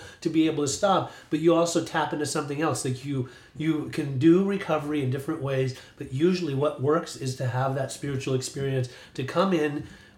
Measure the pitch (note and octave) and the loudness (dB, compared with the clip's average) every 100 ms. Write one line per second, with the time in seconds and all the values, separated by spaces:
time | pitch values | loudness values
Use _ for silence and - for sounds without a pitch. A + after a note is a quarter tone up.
0 | - - E3 D#3 D#3+ C#3+ C#3+ - G3+ F3+ | -10 -6 0 2 2 2 -2 2 4 4
1 | B2 - - D#3 E3 E3 E3+ E3+ - E3 | 0 -10 -6 2 4 6 4 0 0 -2
2 | D3+ D#3 D3 D#3+ C#3+ C#3+ D#3 B2+ C3+ B2 | -2 -2 -2 -4 -4 -2 0 0 -4 -4
3 | C#3+ C3+ B2 - - - D#3 D3+ C3 C#3+ | -4 -4 -6 -10 -20 -4 -2 -2 -2 -6
4 | D3 C3+ D#3+ F3+ G3 G3 - D#3 D3 D3+ | -4 4 6 8 6 0 0 -2 0 -2
5 | C3 - - D#3+ C3+ C3+ C3 B2 - - | 0 -2 -4 -4 -2 0 -2 -4 -16 -16
6 | D3 C3 E3+ F#3 E3 C3+ D3 D3 C3+ D#3+ | -8 2 2 2 0 0 0 0 2 2
7 | E3 - C3 B2 B2+ B2 C3+ C3+ C3 - | 0 -6 -6 -4 -2 0 -2 -2 -6 -6
8 | C#3+ C3 C3+ C3 B2+ C#3+ C#3 C3 B2 - | -6 -4 -2 -2 -2 -4 -2 -2 -2 -8
9 | - - B2+ E3+ F#3+ E3+ D3+ D3 - - | -14 -8 -2 0 2 2 0 -2 -10 -16
10 | - | -20